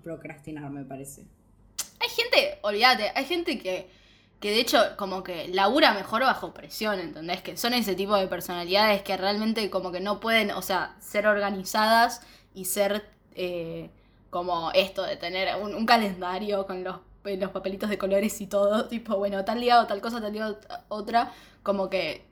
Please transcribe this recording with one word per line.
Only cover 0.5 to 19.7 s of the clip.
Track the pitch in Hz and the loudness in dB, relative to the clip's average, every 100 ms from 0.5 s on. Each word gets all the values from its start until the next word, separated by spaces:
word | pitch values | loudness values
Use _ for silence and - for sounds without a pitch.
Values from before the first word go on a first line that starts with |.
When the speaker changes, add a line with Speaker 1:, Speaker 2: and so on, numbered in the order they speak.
| 151 143 | -12 -10
Speaker 1:
me | 143 127 | -10 -10
parece. | 127 139 - - _ _ _ _ - - _ | -12 -14 -16 -20 _ _ _ _ -12 -12 _
Speaker 2:
Hay | 466 | -4
gente, | - 466 311 196 - | -2 2 4 4 -2
olvídate, | 208 208 254 226 208 254 | -4 4 6 6 2 -2
hay | 269 | -2
gente | 349 339 247 | -2 -2 -4
que, | 185 - - _ _ _ _ _ | -4 -6 -8 _ _ _ _ _
que | 208 | 0
de | 220 | 0
hecho | 247 254 190 - | 4 4 4 0
como | 196 185 | -6 -6
que | 185 170 175 | -6 -8 -4
labura | 190 196 277 285 | 2 4 6 6
mejor | 202 - 220 | 4 -2 0
bajo | 262 - 170 | 2 0 -6
presión, | - 147 - 214 196 | -12 -14 -6 -4 -2
¿entendés? | 165 151 165 185 | -6 -10 -6 -6
Que | - 196 | -6 -4
son | 240 | -2
ese | 247 202 185 | 0 0 -2
tipo | 196 202 | 2 2
de | 185 | 2
personalidades | 175 175 175 175 196 220 202 | -4 -6 -6 0 4 4 2
que | 202 185 | 0 -2
realmente | 190 208 220 220 196 | 0 0 0 -2 -2
como | 196 180 | -4 -4
que | 175 | -4
no | 202 202 | -4 -2
pueden, | 226 226 202 | 2 2 2
o | 185 | -2
sea, | - 180 156 - | -2 -2 -2 -8
ser | - 208 208 | -4 2 2
organizadas | 202 202 196 185 220 214 226 247 - - - _ | 2 0 -4 -2 2 6 6 4 0 -14 -20 _
y | 190 185 | -10 -4
ser, | 208 196 202 208 _ _ - | 0 2 0 -4 _ _ -8
eh, | 180 175 165 165 165 - _ _ _ | -6 -6 -8 -10 -14 -18 _ _ _
como | 175 180 170 165 | -6 -2 -2 4
esto | 185 196 - | 4 4 -2
de | 175 - | -4 -4
tener | 170 185 185 120 | -4 -2 -2 -2
un, | 208 | -4
un | 196 226 | -2 4
calendario | 233 208 180 180 185 214 196 196 | 4 4 -2 -4 -4 -2 -2 -2
con | 185 | -6
los, | 185 180 - - | -8 -10 -16 -12
eh, | 202 190 | -6 -4
los | 190 | -4
papelitos | 190 190 196 214 | -4 -6 -4 -4
de | 196 | -2
colores | 190 196 214 - | 2 2 2 -2
y | 196 | -2
todo, | 202 202 214 214 | 2 4 2 -2
tipo, | 233 220 196 | -6 -2 -2
bueno, | 202 196 190 | 0 0 -2
tal | 233 | 0
día | 240 | 6